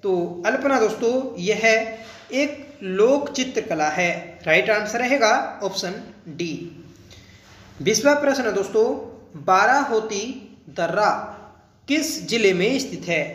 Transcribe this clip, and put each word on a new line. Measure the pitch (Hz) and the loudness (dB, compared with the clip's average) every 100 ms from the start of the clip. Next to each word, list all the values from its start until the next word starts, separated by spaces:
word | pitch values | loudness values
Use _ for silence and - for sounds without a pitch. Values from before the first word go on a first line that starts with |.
तो | 208 185 175 - 196 | 0 0 -2 -2 -2
अल्पना | 262 277 262 | 0 0 2
दोस्तों | 220 - 226 254 269 - | 2 0 0 0 -4 -6
यह | 175 202 226 220 220 - - - - | -4 2 4 2 0 -10 -16 -20 -8
एक | 254 294 294 - - | -2 -2 -4 -14 -12
लोक | 196 185 220 285 285 | -6 2 4 4 0
चित्रकला | - 254 233 214 165 151 | -4 -4 -4 -4 -2 0
है। | 151 175 170 - - | 0 0 -2 -8 -12
Right | - 160 196 | 2 2 4
answer | 214 208 233 | 0 0 -2
रहेगा | 247 277 220 247 - - | 0 2 4 2 0 -6
option | 202 - 185 190 - - - | -6 -4 -8 -8 -12 -18 -18
डी। | 143 170 147 170 - - - - - - - - - - - | -8 -6 -6 -10 -16 -20 -20 -20 -20 -20 -20 -20 -20 -20 -4
बीसवाँ | 147 214 285 294 | 0 2 4 4
प्रश्न | 285 262 233 | 2 0 0
दोस्तों, | 190 196 220 233 285 - - - 151 | -2 0 2 2 0 -8 -16 -20 -10
बाराहोती | 147 185 214 277 269 226 214 202 226 262 - - - | 2 4 6 4 2 -2 -2 -6 -6 -10 -14 -20 -16
दर्रा | 139 165 180 208 - - - - - _ _ - | -4 -2 2 2 2 -6 -14 -20 -20 _ _ -2
किस | 294 302 - 175 | 0 0 -6 -4
जिले | 233 208 | 2 4
में | 175 196 262 | 4 2 0
स्थित | - 170 - | -2 -8 -2
है? | 170 139 | -2 -2